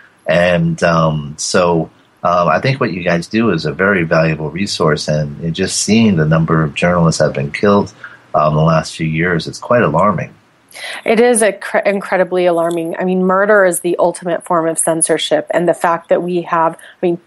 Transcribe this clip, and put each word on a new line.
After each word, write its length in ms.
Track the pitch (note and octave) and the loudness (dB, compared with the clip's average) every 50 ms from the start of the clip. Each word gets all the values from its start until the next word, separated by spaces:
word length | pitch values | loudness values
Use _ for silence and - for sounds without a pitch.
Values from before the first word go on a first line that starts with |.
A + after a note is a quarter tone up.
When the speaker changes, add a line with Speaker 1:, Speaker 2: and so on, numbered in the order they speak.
| - - _ _ - | -20 -20 _ _ -4
Speaker 1:
And, 540 | - E2 F2 F2 F2+ F2 E2+ E2 E2+ D#2+ - | 0 2 2 2 2 2 2 0 0 0 0
um, 540 | F2+ E2+ E2 E2 D#2+ D#2+ D#2 D2+ C#2+ C#2+ D2+ | 0 2 2 2 2 2 0 -4 -8 -10 -10
so, 520 | - - - - G2 F2+ F2 F2 E2 D#2+ - _ _ _ _ _ - - | -10 -8 -2 0 2 2 2 2 0 -2 -4 _ _ _ _ _ -4 -2
um, 240 | F2 F2 F2+ F2 | 0 2 2 2
I 140 | D#2 D#2 F#2+ | 2 0 0
think 180 | - C3+ C3+ - | 0 -2 -2 -2
what 140 | B2+ G2+ E2+ | -2 -4 -4
you 100 | F2+ E2+ | -4 -2
guys 240 | F2 E2+ E2+ E2+ | -2 -2 -2 -4
do 220 | - - A2 A#2 A2 | -2 -2 0 0 2
is 160 | F2 D#2+ D#2+ | 0 -2 -2
a 80 | D2+ C#2+ | -4 -2
very 300 | F2 F#2+ G2+ G2+ F2+ E2 | 0 0 2 2 0 0
valuable 460 | D#2+ E2+ D#2+ E2 D#2+ D#2 D2 D#2 D2 | 0 0 0 2 0 -2 -2 -6 -8
resource, 600 | D2+ F2+ G2+ G#2 - - F2 D#2 - - - - | -6 -6 -6 -6 -4 -2 0 0 0 0 -2 -2
and, 320 | D#2 D2+ D2+ C#2+ C#2+ D2 | -2 -2 -2 -4 -8 -8
and 120 | E2 E2 D#2+ | -8 -6 -4
just 280 | F#2 F#2+ - - - | -4 -4 -4 -4 -4
seeing 340 | - - G#2+ A2+ A2+ G#2+ F#2 | -2 2 2 4 4 4 4
the 100 | D#2+ D2+ | 2 2
number 380 | D2+ E2 E2 D#2+ D#2+ E2 D#2+ D#2 | 2 2 2 2 2 0 0 0
of 100 | C#2+ C#2 | -2 -2
journalists 460 | - F2+ F2 F2 F2 E2 D#2+ - - | -2 0 0 2 2 2 2 2 2
have 140 | F2+ D#2+ - | 0 0 0
been 180 | - C#2 C#2+ | -4 -6 -6
killed, 420 | - - G#2+ G2+ G2+ G2+ G2 - - - - - - - _ - - | -4 0 2 2 2 2 0 -2 -8 -18 -20 -20 -20 -20 _ -4 -2
um, 220 | D#2+ D2+ D2+ D2+ | 0 0 2 2
the 60 | D#2 | 2
last 340 | D#2 E2 D#2+ D#2+ - - - | 2 2 2 2 -2 -4 -8
few 120 | - E2 | -6 -4
years, 380 | D#2+ D#2 D#2+ E2+ F#2 F2 D#2+ - | -4 -2 -2 0 0 0 -2 -4
it's 140 | - - - | -8 -12 -10
quite 220 | - - A#2+ B2 | -2 0 2 2
alarming. 520 | G2 D2 D2+ E2+ F#2+ G#2 G2 - B2+ - - _ _ _ _ _ _ _ - - - - - - - | 2 2 2 2 2 2 0 -2 -6 -10 -14 _ _ _ _ _ _ _ -20 -16 -14 -14 -12 -8 -2
Speaker 2:
It 140 | - A3+ G#3 | 0 2 4
is 240 | A#3+ B3 B3 G3+ A3 | 4 4 4 4 2
a 100 | A3 A3 | 0 0
cr-, 320 | - - - - - - | -4 -10 -4 -2 0 0
incredibly 640 | G3+ G3 G3+ F#3+ - G3+ F3+ F3+ F3 F#3 F#3 F3+ | 0 -2 -2 -4 -2 0 0 0 0 0 0 2
alarming. 480 | F3+ E3+ E3 E3 E3+ F3 E3+ E3 E3 - | 2 2 0 0 -2 -2 -4 -4 -6 -6
I 60 | - F#3 | -4 -2
mean, 220 | F#3 F#3 F#3 F#3 | 0 0 2 2
murder 380 | F#3 F#3 F#3+ G3+ G#3 G#3+ G3+ F#3+ | 2 2 2 4 4 4 4 4
is 180 | F3+ E3+ - | 4 2 0
the 140 | - F3 E3+ - | -2 -2 0 0
ultimate 440 | E3 F3 E3+ - F3+ F3 E3 - - | 0 0 0 -4 -6 -6 -6 -6 -2
form 240 | - F3+ E3 D#3+ | -2 0 0 0
of 120 | E3 E3 - | 0 -2 -2
censorship, 680 | - E3+ D#3+ E3 - - D#3+ D#3 - - D#3 D3+ - - | -2 -2 0 -2 0 0 0 -2 0 0 -2 -2 -2 -2
and 180 | - E3+ F3 E3 | -2 0 2 0
the 40 | D#3+ | 0
fact 340 | - - F3 E3 E3 - - | 0 0 0 0 0 0 0
that 140 | F#3 F3+ F3 | 0 0 0
we 180 | F3 F3+ F3 | -2 -2 -4
have, 320 | E3 - F3 E3 D#3+ E3 E3 | -2 -2 0 0 0 0 -2
I 320 | - - - - - F#3 | -6 -18 -20 -10 -4 -2
mean, 160 | F3+ E3+ - - | -2 -2 -2 0